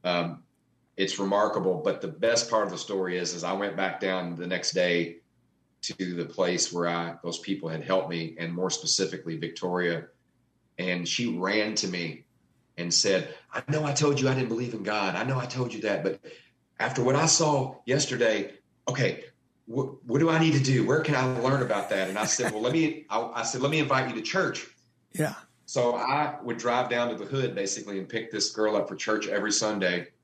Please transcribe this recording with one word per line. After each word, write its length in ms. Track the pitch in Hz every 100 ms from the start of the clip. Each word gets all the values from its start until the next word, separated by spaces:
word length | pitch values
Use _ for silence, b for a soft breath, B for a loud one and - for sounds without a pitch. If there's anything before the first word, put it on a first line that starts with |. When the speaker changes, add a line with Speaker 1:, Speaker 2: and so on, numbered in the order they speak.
Speaker 1:
Um, 400 | 90 87 85 80 _ _ _ _ _ -
it's 200 | 95 -
remarkable. 640 | 101 101 107 104 92 85
But 180 | 95 -
the 80 | -
best 400 | - - - -
part 160 | 110 101
of 60 |
the 60 | 87
story 400 | - 98 92 90
is, 160 | 87
is 100 | 87
I 100 | 87
went 240 | 98 101 98
back 220 | 95 -
down 360 | 98 92 87 85
the 100 | 90
next 260 | 90 -
day 460 | 90 90 85 82 - _ _ _ _ _ _
to 320 | - - 90 85
the 100 | 76
place 460 | - 90 90 -
where 160 | 87 85
I, 280 | 85 85 85
those 160 | 85 82
people 300 | - 95 80
had 140 | 80
helped 260 | 71 92 80
me, 260 | 85 82 82
and 160 | 82
more 160 | 85 92
specifically 680 | - 82 - 85 78 82 78
Victoria. 680 | 80 - 90 90 87 82 80 _ _ _ _ _ _ -
And 300 | 90 90 85
she 300 | - 120 90
ran 380 | 92 107 107 104
to 120 | 98
me 380 | 87 82 71 - _ _ _ _ -
and 160 | 87
said, 400 | 80 - - 131 B B
"I 100 | 117 -
know 140 | 156
I 100 | 151
told 260 | 139 147 135
you 100 | 131
I 40 |
didn't 160 | 131 120
believe 240 | 113 123
in 100 | 110
God. 320 | 98 104 98 90
I 80 |
know 160 | 120 135
I 60 | 123
told 280 | 127 120
you 80 | 110
that, 220 | 104 98
but 160 | - - B B B B _ _
after 240 | 107 131
what 120 | 123 135
I 100 | 160
saw 500 | - 156 143 131 - -
yesterday, 680 | 143 - 120 113 104 98 - _ _ -
okay, 380 | 131 110 - - _ _ _ -
wh-, 420 | 120 139 - 123
what 120 | 131
do 100 | 165
I 100 | 160
need 140 | 160
to 100 | 139
do? 220 | 131 127 104
Where 160 | 147
can 140 | 156 139
I 240 | 127 123
learn 220 | 127 135
about 280 | 113 104 98
that?" 200 | 98 95
And 80 | 98
I 80 | 110
said, 260 | - 117
"Well, 100 | 107
let 120 | 120
me," 320 | 160 156 - -
I, 100 | 110 117 117
I 80 |
said, 180 | 113 131
"Let 100 | 143
me 80 | 156
invite 300 | 135 131 127
you 60 | 110
to 60 |
church." 460 | - 185 151 - - _ _ _ _
Speaker 2:
Yeah. 200 | - 151 - - _ -
Speaker 1:
So 300 | - 120 120
I 420 | 123 143 143 117
would 140 | 120 113
drive 320 | 120 120 123
down 200 | 120 120
to 60 | 107
the 100 | 101
hood, 300 | 135 120 98
basically, 420 | 98 - 101 98
and 100 | 92
pick 220 | 113 110
this 220 | 104 -
girl 240 | - 107 104
up 140 | -
for 60 | 95
church 320 | - 107 101
every 240 | 101 107
Sunday. 540 | 104 110 104 92 90 87 _